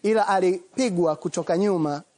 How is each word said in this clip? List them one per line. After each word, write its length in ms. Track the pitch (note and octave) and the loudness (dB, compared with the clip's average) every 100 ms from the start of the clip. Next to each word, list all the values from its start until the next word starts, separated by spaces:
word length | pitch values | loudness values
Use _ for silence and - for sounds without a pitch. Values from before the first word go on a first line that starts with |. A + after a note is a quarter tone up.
Ila 260 | G3+ A3 G3 | 2 0 2
alipigwa 880 | G3 F3+ F3+ - - B3+ F3 E3 D3+ | 2 2 0 -6 -2 0 2 0 0
kutoka 420 | F3+ - D#3 E3+ | -4 -6 -2 0
nyuma, 440 | G#3 F3+ D3+ D3 - | 2 0 -2 -4 -10